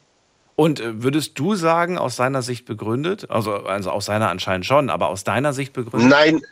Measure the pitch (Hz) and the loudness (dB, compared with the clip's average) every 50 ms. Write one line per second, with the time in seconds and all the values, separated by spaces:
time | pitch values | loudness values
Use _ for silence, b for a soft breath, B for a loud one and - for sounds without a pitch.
0 | _ _ _ _ _ _ _ _ _ _ _ - 151 165 143 - 110 117 113 107 | _ _ _ _ _ _ _ _ _ _ _ 2 2 2 2 0 -4 -8 -6 -4
1 | 120 135 139 156 139 - - - 139 190 214 190 165 165 165 170 175 175 185 160 | -2 0 0 0 -2 -4 -6 -4 -2 -2 0 0 2 2 2 2 0 0 -2 -2
2 | - 131 117 - 123 131 139 135 117 123 123 120 - - 117 101 95 107 117 127 | -4 -4 -2 -2 0 0 0 -2 -4 -4 -6 -8 -8 -10 -10 -6 -4 -2 -2 -2
3 | 147 175 196 208 - - - 110 107 110 101 101 - 101 95 101 95 90 - 101 | -2 -2 -4 -6 -6 -4 -4 -2 -2 -2 -4 -4 -4 -4 -4 -4 -4 -4 -4 -4
4 | 98 - 104 107 110 95 87 92 - 104 95 92 90 - 127 147 143 107 80 87 | -4 -2 -2 0 0 0 0 -2 -2 -2 -2 -2 0 2 2 2 2 2 0 0
5 | 90 73 87 98 - 113 98 117 139 151 135 135 139 135 - 131 120 117 127 120 | -2 -2 -2 -4 -4 -2 -2 0 0 -2 -2 -4 -6 -8 -8 -10 -8 -4 0 4
6 | 117 127 143 147 156 160 160 147 - - | 6 6 6 8 6 6 4 2 0 -4